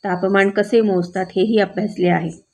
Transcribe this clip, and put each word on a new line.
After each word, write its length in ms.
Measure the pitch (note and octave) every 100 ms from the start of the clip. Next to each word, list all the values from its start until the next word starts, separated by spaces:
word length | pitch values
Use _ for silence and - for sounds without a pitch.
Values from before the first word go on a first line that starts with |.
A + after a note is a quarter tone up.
तापमान 460 | G3+ F3+ F#3+ G3 G3
कसे 300 | G3 G3+ A#3
मोजतात 460 | G#3+ F#3 F3 F#3+ F#3 -
हेही 220 | F#3 A3
अभ्यासले 500 | F#3+ - G#3 - F3+
आहे. 220 | E3+ E3 - _